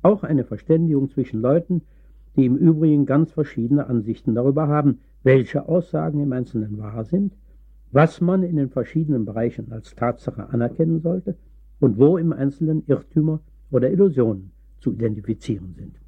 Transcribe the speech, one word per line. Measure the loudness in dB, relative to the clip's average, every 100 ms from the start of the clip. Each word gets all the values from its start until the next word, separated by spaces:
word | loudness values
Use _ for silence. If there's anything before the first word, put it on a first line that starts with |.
Auch | 4 2
eine | 0 -2
Verständigung | -2 -8 0 2 2 0 -2
zwischen | -4 -4 -2
Leuten, | 0 0 0 -6 -6 _ -20 -20 -6 0
die | 2
im | 4
Übrigen | 4 4 4 2 2
ganz | 2 0
verschiedene | -2 -4 -4 -2 -2 0
Ansichten | -4 -4 -6 -2 0
darüber | 2 0 0
haben, | 2 2 0 _ -2
welche | 4 4 2 -6 -2
Aussagen | -2 -2 -4 -2 -2
im | -2
Einzelnen | -4 -4 -6 -6 -8
wahr | -10 -10
sind, | -4 -2 -2 -6 -20 -20 -20 -20 -2
was | 2 2 2
man | 0 0
in | 0 -2
den | -2
verschiedenen | -4 -4 -4 -2 -2 -2
Bereichen | -4 -4 -4 -12
als | -14 -16 -4
Tatsache | -4 -4 -8 -10 -6
anerkennen | -4 -4 -2 -2 0
sollte | -2 -4 -6 -10 -14 -20 -20 0
und | 0 4
wo | 4 4
im | 0
Einzelnen | -2 -4 -2 -2 -2 -2
Irrtümer | -4 0 0 0 -2 -8 -20 -4
oder | 0 0
Illusionen | 2 2 4 0 -2 -10 -20 -20 -8
zu | -8
identifizieren | -4 -4 -4 -8 -8 -6 -8 -8 -16
sind. | -18 -18